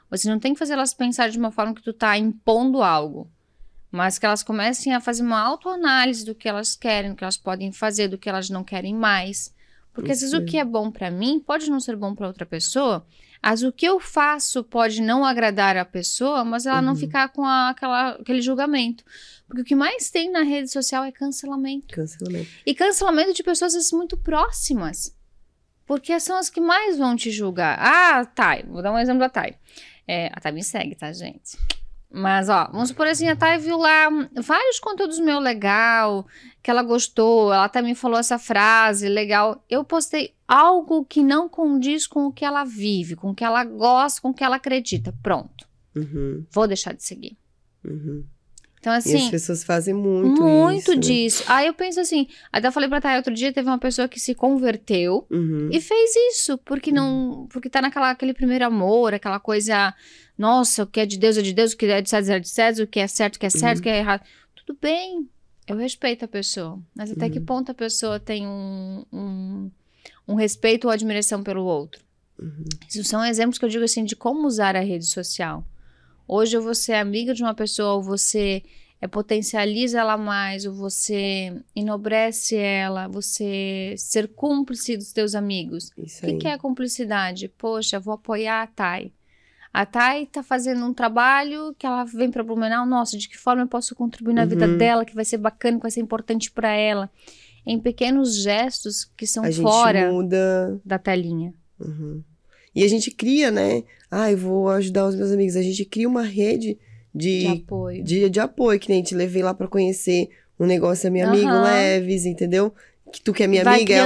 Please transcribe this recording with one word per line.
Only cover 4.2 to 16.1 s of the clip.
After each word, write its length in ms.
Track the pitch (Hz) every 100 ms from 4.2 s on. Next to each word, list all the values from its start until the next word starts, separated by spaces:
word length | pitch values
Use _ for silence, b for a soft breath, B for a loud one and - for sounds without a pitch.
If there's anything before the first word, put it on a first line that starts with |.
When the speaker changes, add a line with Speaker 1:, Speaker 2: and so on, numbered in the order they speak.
| 214
Speaker 1:
elas 180 | 208
comecem 500 | - 220 220 254 269
a 80 | 247
fazer 220 | 240 233
uma 160 | 240 220
autoanálise 840 | 226 320 359 359 311 262 254 233
do 120 | 220 220
que 120 | 220
elas 280 | 202 220 -
querem, 360 | 233 208 202
do 60 | 190
que 60 |
elas 140 | 190 -
podem 340 | 196 190 196
fazer, 360 | - 220 208 202
do 100 | 190
que 120 | 208
elas 200 | 185 190
não 140 | 190
querem 300 | 185 190 190 220
mais. 580 | 220 190 185 202 - _ _ _ _
Porque 200 | - -
às 80 | 254
Speaker 2:
Isso 100 | 269
Speaker 1:
vezes 100 | 330
o 20 | -
que 80 | 311
Speaker 2:
mesmo. 120 | 247
Speaker 1:
é 20 |
bom 200 | 226 214
pra 200 | - 180
mim 280 | 175 240 302
pode 300 | - 311 302
não 100 | 277
ser 160 | 254 214
bom 200 | 202 202
pra 120 | 190
outra 180 | 190 170
pessoa, 600 | 165 - 262 262 180 - b b b
mas 200 | 208 226
o 80 | 254
que 140 | 247 339
eu 140 | 370
faço 640 | - 302 294 294 - 254
pode 380 | 226 240 226 220
não 240 | 220 254 269
agradar 500 | 240 220 202 196 185
a 80 | 180
pessoa, 580 | 180 175